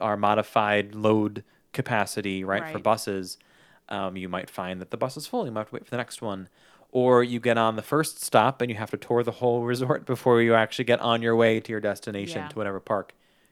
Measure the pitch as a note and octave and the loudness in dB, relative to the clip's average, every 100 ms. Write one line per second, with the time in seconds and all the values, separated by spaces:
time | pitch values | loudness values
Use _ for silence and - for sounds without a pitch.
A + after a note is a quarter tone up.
0 | G#2+ G#2 G#2 G#2 G#2+ A#2 G#2 G#2 G2+ G#2+ | -4 0 2 2 2 0 2 0 -2 0
1 | G#2+ A2 G#2+ G#2 - _ _ - C3 A2+ | 2 4 2 -4 -16 _ _ -8 -2 -2
2 | G2 - G2+ F#2+ F#2+ G2 D#3+ G#2+ G#2+ A2 | -2 -4 -6 -4 -2 -4 -4 -4 0 0
3 | - G2 F#2 - _ _ _ _ - G#2 | -2 -6 -6 -12 _ _ _ _ -10 -6
4 | F#2+ F#2 F#2 F2+ - - F#2 F#2 F2+ A#2 | -6 -6 -8 -8 -8 -10 -8 -8 -8 -6
5 | B2+ D3+ D3 B3 D#3+ A2 G#2+ A#2+ - A#2+ | -6 -6 -8 -6 -6 -6 -8 -10 -10 -8
6 | A#2 - A2+ G2 F#2 _ _ _ _ B2+ | -8 -8 -8 -8 -10 _ _ _ _ 2
7 | B2+ B2 B2 A#2+ A#2+ A#2 A2+ A2 - C#3+ | 6 6 4 0 2 4 2 0 -2 0
8 | D#3 - - A#2 A#2 C3+ B2 G#2+ A2 - | -2 -4 2 4 4 2 -4 -4 -6 -8
9 | - A#2+ A#2+ A2 B2 A#2+ A#2+ B2 B2+ D3 | -2 0 0 -2 0 0 0 -2 0 -2
10 | - B2 B2+ A#2 A#2 A2+ A2 - A#2 A#2 | -2 -2 4 6 6 4 2 0 0 2
11 | A#2 A#2 A#2 A2+ A2+ A2+ A2 A2 G#2 G2 | 2 0 2 4 4 4 -2 -4 -4 -4
12 | - G2+ G2 - D3+ A2+ G2+ G2 - G#2 | -6 -8 -6 -8 -8 -6 -6 -6 -2 -2
13 | - - _ _ _ | -4 -14 _ _ _